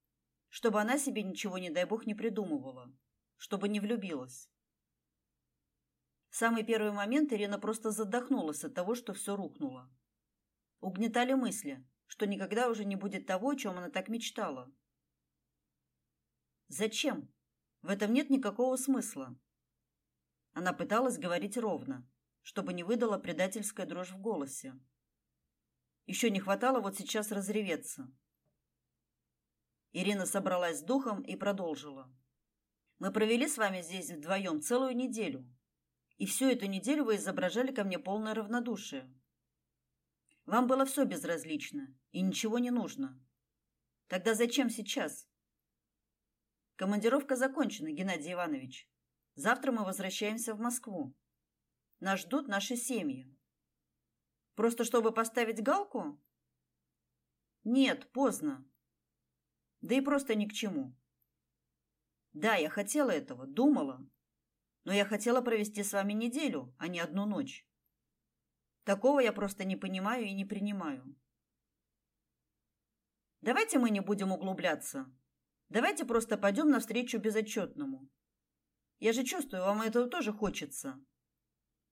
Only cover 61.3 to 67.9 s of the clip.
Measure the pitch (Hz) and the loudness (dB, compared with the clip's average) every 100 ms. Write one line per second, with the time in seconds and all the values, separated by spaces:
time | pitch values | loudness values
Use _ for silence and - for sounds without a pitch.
61.3 | _ _ _ _ _ _ _ _ _ _ | _ _ _ _ _ _ _ _ _ _
62.3 | 147 214 202 151 202 196 302 262 160 139 | 0 4 4 2 0 0 2 4 2 -2
63.3 | 127 135 147 285 220 139 127 - _ _ | -12 -6 4 6 6 2 -6 -14 _ _
64.3 | _ _ _ _ _ - 202 202 208 233 | _ _ _ _ _ 0 2 2 2 4
65.3 | 254 247 220 214 208 196 202 202 214 233 | 4 4 2 0 -2 -2 0 0 0 0
66.3 | 262 285 156 127 - 165 170 165 190 208 | 0 0 -2 -8 -8 -6 -4 -2 -2 0
67.3 | 180 - - _ _ _ | -2 -4 -8 _ _ _